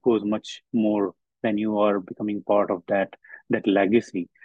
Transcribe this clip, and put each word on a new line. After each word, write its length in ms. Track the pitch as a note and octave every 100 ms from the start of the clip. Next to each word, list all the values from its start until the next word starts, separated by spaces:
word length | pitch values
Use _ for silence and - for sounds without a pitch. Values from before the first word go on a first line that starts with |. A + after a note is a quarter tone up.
goes 220 | B2+ A2
much 380 | G#2 G#2+ - - _
more 400 | A#2 G#2+ G#2 G2 - _ _
than 160 | A2+ G#2
you 200 | G#2+ G#2+
are 220 | G#2 G2+
becoming 420 | F#2 - G#2+ G#2
part 280 | - G#2 G2
of 120 | F#2 -
that, 240 | G2+ F#2+ - - - -
that 160 | A2+ G#2
legacy. 640 | G2 F#2+ A#2 - F#2 E2+ _